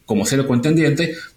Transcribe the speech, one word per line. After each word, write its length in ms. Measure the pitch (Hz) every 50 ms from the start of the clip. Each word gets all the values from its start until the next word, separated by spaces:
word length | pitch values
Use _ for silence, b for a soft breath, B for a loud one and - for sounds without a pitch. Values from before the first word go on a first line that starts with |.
| _
como 200 | - 113 101 101
serio 220 | - 139 135 135 -
contendiente, 680 | 127 120 120 151 165 160 156 143 143 160 170 160 B B B B B